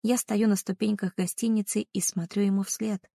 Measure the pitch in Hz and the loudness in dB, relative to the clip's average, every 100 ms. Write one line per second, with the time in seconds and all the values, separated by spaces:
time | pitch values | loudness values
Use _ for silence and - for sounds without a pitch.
0 | 226 247 - 208 220 196 - 185 214 208 | 2 0 0 2 4 2 0 -2 -2 0
1 | 185 - 180 - 226 220 202 214 - 196 | -4 -2 -4 0 0 0 0 -2 -2 -4
2 | - - 165 202 202 196 190 - 220 196 | -2 -4 -4 0 2 2 0 -4 -4 -4
3 | _ | _